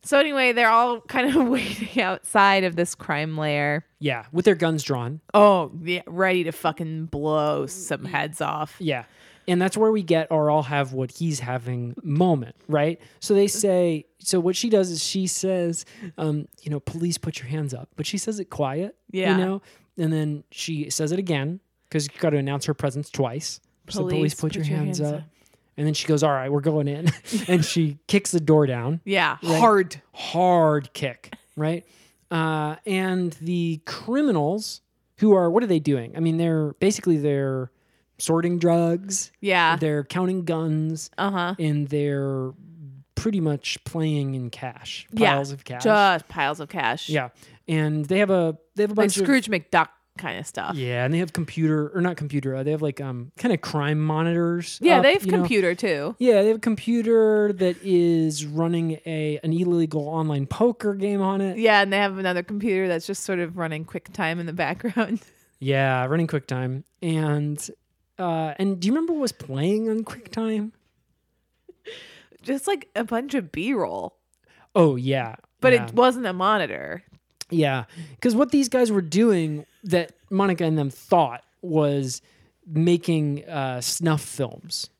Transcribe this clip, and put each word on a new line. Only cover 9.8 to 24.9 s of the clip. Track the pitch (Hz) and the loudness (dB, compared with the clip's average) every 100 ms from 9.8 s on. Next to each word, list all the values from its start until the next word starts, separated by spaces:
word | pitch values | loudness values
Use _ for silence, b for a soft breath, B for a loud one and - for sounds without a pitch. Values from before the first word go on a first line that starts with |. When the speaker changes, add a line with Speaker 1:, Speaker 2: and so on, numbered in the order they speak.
| 220 | 2
Speaker 2:
we | 220 | 2
get | 170 165 160 | 2 0 2
our | 160 151 | 2 2
"I'll | 151 | 2
have | 131 143 135 | 0 -2 -2
what | 131 127 | -4 -6
he's | - 165 143 | -4 -4 -4
having" | 120 127 120 123 120 - | -4 -6 -6 -6 -8 -10
moment, | 170 143 180 156 117 - _ | -4 2 2 2 -2 -14 _
right? | 151 151 165 b b | 0 0 -2 b b
So | - | 0
they | 202 202 | 2 2
say, | - 208 180 175 156 - _ | 2 2 4 2 0 -6 _
so | - 190 | -2 0
what | 175 180 | 0 0
she | 240 | 2
does | 214 185 | 2 2
is | 165 | -2
she | - 196 185 | -4 -2 -4
says, | - 190 185 170 170 - B 190 - | -2 -2 -2 -2 -4 -8 B -16 -6
um, | 156 151 147 _ | -4 -2 -6 _
you | - | -8
know, | 147 | -8
"Police, | - 165 175 165 | -8 -4 -4 -4
put | - - | -6 -10
your | 123 | -8
hands | 156 147 | -6 -6
up." | 127 - - | -8 -14 -10
But | 151 | -8
she | 202 | -6
says | - 208 | -6 -6
it | 185 | -8
quiet, | - 139 143 196 - _ | -4 -4 -4 -6 -10 _
Speaker 1:
Yeah. | 185 185 | -4 0
Speaker 2:
you | 190 | 2
know? | 185 196 b b b - | 0 -4 b b b -4
And | 160 | -2
then | 160 151 147 - | 0 -2 -6 -12
she | - - 160 143 | -12 -8 -6 -6
says | 143 156 | -4 -2
it | 180 | -2
again, | 185 151 139 180 _ _ _ | -2 -2 -2 -6 _ _ _
'cause | 156 143 | -4 -4
you | - | -2
gotta | 170 147 | 0 0
announce | 135 139 - | 0 -4 -4
her | 147 | -2
presence | 143 131 143 | -2 -4 -10
twice. | - 127 123 - - _ _ - | -2 -2 -2 -10 -12 _ _ -12
So, | 208 | -4
Police, | 180 | -2
Speaker 1:
"Police, | 156 151 - | 0 0 -2
Speaker 2:
put | 156 156 | -6 -4
your | |
Speaker 1:
put | 151 | -4
your | 151 | -2
Speaker 2:
hands | 147 | -2